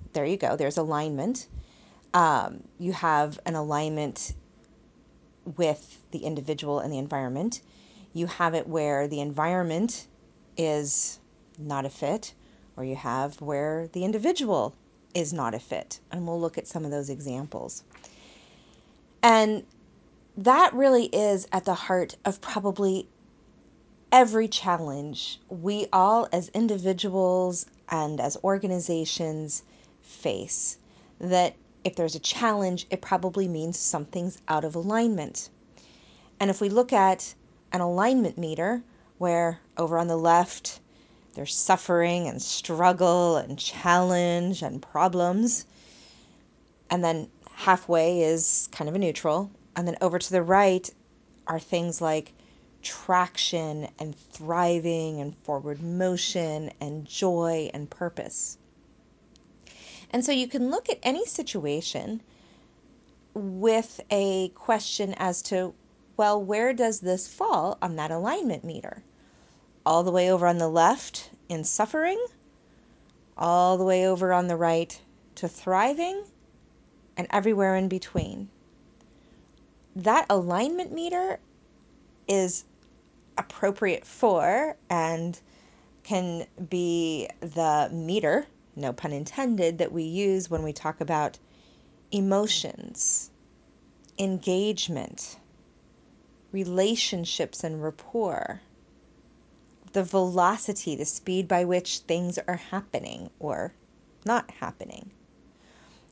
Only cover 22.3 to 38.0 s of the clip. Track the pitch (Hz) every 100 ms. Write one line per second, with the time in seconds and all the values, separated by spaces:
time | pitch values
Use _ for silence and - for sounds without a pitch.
22.3 | 190 - 208 202 190 196 190 - _ -
23.3 | _ _ _ _ _ _ _ _ 254 240
24.3 | 220 220 - 190 175 156 139 147 - -
25.3 | - - 185 175 208 208 190 190 226 214
26.3 | 175 170 - 226 202 185 185 208 185 185
27.3 | 185 180 175 - - - 160 151 147 131
28.3 | - 190 196 196 180 170 165 160 - 165
29.3 | 156 151 - - - - _ - - 156
30.3 | 98 95 - - - - - - - 175
31.3 | 180 180 - _ _ 185 185 160 151 -
32.3 | - 233 208 190 175 - 190 - 185 185
33.3 | 185 185 160 160 175 - 156 147 180 175
34.3 | - - 156 156 170 185 220 233 190 147
35.3 | - - _ _ - - - - - -
36.3 | - 196 185 202 214 247 220 190 185 -
37.3 | - - _ _ 180 175 175